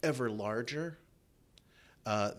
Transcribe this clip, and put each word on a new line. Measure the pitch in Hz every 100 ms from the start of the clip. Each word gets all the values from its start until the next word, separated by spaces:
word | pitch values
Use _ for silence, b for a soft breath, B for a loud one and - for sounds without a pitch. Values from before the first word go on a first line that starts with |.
ever | 160 131 120
larger, | 107 104 110 120 147 165 156 - _ _ _ _ - B B B B -
uh, | 107 101